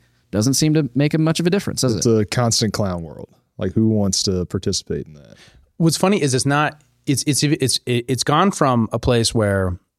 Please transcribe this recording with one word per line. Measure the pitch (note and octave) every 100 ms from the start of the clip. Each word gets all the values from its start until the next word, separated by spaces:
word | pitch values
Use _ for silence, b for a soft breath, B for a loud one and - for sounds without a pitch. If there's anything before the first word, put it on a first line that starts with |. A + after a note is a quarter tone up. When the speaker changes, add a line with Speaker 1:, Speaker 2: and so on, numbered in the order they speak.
| _ _ -
Speaker 1:
doesn't | G2 A#2+
seem | B2+ D#3
to | D#3 C#3
make | C#3 D3 D#3
much | D#3 D#3+
of | E3+
a |
difference, | G3 - -
does | C3 G#2
Speaker 2:
It's | A#2+
Speaker 1:
it? | A2
Speaker 2:
a |
constant | G#2 B2+ A#2 - A2
clown | - G2+ F2
world. | D#2+ - - _ _ -
Like, | F#2+
who | A2 A2
wants | A2 G2+ -
to | G#2 F2+ F2
participate | G2 G#2 F#2 - D#2+ D#2+
in |
that? | D2 - - b b _ -
Speaker 3:
What's | E3 -
funny | F#3+ G#3
is | C#3
it's | B2 C#3
not, | C#3+ D3+ - _ _ -
it's, | C3 D3+
it's, | C3+
it's, | D3 D3+ C3 - -
it's | A#2+ - B2
gone | - D3+ G3
from | - C#3 A#2+ A2
a | A#2
place | C#3 A#2+ A2
where | A2+ G#2 G2 F#2 F2+ _